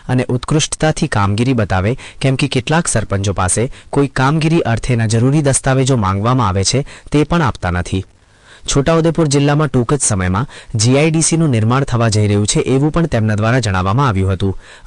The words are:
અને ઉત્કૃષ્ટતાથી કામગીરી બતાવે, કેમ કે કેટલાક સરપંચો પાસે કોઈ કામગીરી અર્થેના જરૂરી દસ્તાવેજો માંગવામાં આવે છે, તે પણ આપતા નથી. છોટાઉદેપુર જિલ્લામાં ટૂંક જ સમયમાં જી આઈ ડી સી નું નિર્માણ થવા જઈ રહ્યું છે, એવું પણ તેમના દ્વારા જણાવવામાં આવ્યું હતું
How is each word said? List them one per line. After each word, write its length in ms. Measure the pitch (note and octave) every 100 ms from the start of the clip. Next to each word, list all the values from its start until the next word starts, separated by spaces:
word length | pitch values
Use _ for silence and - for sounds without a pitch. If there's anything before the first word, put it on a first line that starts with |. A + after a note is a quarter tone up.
| -
અને 160 | B2+ -
ઉત્કૃષ્ટતાથી 760 | B2 - D#3 - - D#3 - D#3+
કામગીરી 460 | G#2+ G2 G#2 B2
બતાવે, 440 | B2 G2 F#2 G2 C3 - -
કેમ 140 | C3+ C3
કે 120 | D3
કેટલાક 400 | C3+ - D#3 E3+
સરપંચો 460 | A2+ G2 G2 G2+
પાસે 380 | F#2 F#2 G#2+ B2 - -
કોઈ 180 | - C#3
કામગીરી 520 | - C3+ D#3+ D#3 E3
અર્થેના 460 | A2+ A2+ - A#2+ A2
જરૂરી 360 | A#2 B2+ D3+
દસ્તાવેજો 560 | C3+ C3 C3+ C3 C3 C3
માંગવામાં 500 | F#2+ G2 A2 C3 G#2
આવે 160 | F#2+
છે, 220 | F#2+ B2 C#3+ - -
તે 120 | D3
પણ 180 | D3+ E3+
આપતા 300 | C#3 - F2+
નથી. 340 | F2 E2+ F#2+ - _ _ _ - -
છોટાઉદેપુર 640 | - C#3 C#3 E3 E3 D#3+ D#3+
જિલ્લામાં 400 | C#3+ C#3+ D3 D#3
ટૂંક 260 | B2+ A#2
જ 80 | C#3+
સમયમાં 440 | - G2 F#2 F#2+ C#3 - - A2
જી 220 | A2+ C3+
આઈ 140 | D#3+
ડી 100 | D#3+
સી 160 | D3+ D#3+
નું 120 | D#3+
નિર્માણ 340 | A#2+ G#2+ B2+
થવા 240 | C3+ A#2 A#2
જઈ 180 | G#2+ G#2
રહ્યું 200 | G#2 G#2
છે, 120 | D#3+
એવું 320 | B2+ C3 D3+
પણ 140 | E3+ D#3+
તેમના 300 | A#2 G#2+ G#2
દ્વારા 240 | A2 B2+
જણાવવામાં 480 | A2+ F#2 F#2+ A#2 C#3
આવ્યું 260 | F#2+ F#2+
હતું 240 | F#2 G2 F#2 - -